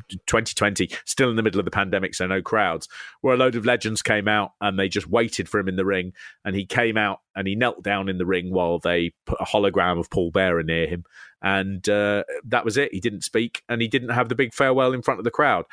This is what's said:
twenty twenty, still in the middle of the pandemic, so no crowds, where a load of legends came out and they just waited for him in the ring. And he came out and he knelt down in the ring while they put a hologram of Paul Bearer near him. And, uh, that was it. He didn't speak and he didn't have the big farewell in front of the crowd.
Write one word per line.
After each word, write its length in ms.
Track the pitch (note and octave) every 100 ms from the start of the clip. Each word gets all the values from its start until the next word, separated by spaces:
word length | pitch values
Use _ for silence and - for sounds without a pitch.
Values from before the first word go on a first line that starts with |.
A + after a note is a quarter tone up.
| - F#2 -
twenty 260 | A2+ A2
twenty, 360 | - G#2 F#2+ F2+ - -
still 240 | - B2+
in 60 | A2+
the 40 |
middle 160 | A2 F#2+
of 60 | F2+
the 60 |
pandemic, 420 | G#2 G2 G2 F#2+
so 140 | - F#2
no 140 | F#2+
crowds, 460 | - A2 F#2 E2 - - - -
where 120 | C3
a 40 | B2+
load 180 | B2+ A#2
of 100 | A#2
legends 360 | A#2+ A2+ A2
came 240 | - G#2+ G2+
out 240 | G#2+ G2 -
and 160 | G2+ F#2+
they 100 | G2
just 200 | G2+ E2+
waited 420 | A#2 A#2 - F2+
for 100 | G#2
him 80 | F#2+
in 80 | F#2
the 100 | F#2+
ring. 280 | F#2 F2+ - - -
And 120 | G2+ G2
he 100 | F#2
came 320 | - A#2 A2
out 240 | G#2 - _ G2
and 120 | G2
he 80 | G#2
knelt 260 | B2 -
down 260 | G2 G2+ F#2+
in 100 | F#2
the 60 | F2+
ring 240 | F#2 F2+
while 240 | F#2 E2+ E2+
they 340 | F2+ F2 E2+ _ -
put 140 | -
a 40 | -
hologram 540 | G#2+ G2+ F#2+ F2 E2+
of 100 | E2
Paul 180 | G2 F2
Bearer 300 | F#2+ F#2 E2+
near 220 | D#2+ E2 D#2+
him. 160 | F2 - - - -
And, 460 | G2 G2 G2 F#2+ G#2
uh, 340 | G#2 G#2 G2+ - D2 A2
that 200 | A#2+ A2+
was 100 | A2
it. 140 | C#3+
He 60 | F#2+
didn't 240 | A#2 G2+
speak 380 | - A2 A#2 - -
and 100 | A#2
he 60 | A2+
didn't 220 | C3+ A#2
have 200 | A#2+ A2+
the 60 | B2
big 160 | B2
farewell 400 | - C#3 C3 B2+
in 80 | B2+
front 160 | B2+ G#2
of 40 | A#2
the 60 |
crowd. 340 | - C#3+ F#2 -